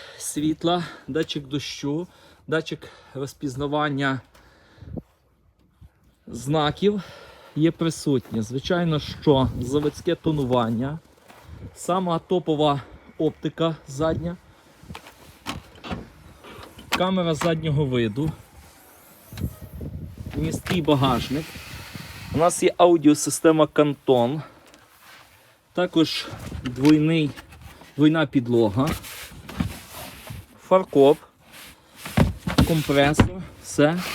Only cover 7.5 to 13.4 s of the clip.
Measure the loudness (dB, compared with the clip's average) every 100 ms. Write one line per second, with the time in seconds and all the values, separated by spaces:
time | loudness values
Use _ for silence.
7.5 | 0 0 2 -2 -2 0 -2 -2 -6 -4
8.5 | -6 -2 0 0 -2 -4 -2 2 4 4
9.5 | -2 -2 -2 -2 -4 -4 -2 -2 -2 0
10.5 | 2 2 0 -4 -6 -14 _ -20 -20 -20
11.5 | -18 -18 -10 -4 -2 0 -4 -2 -2 0
12.5 | 2 2 0 -4 -16 -14 -4 -2 -2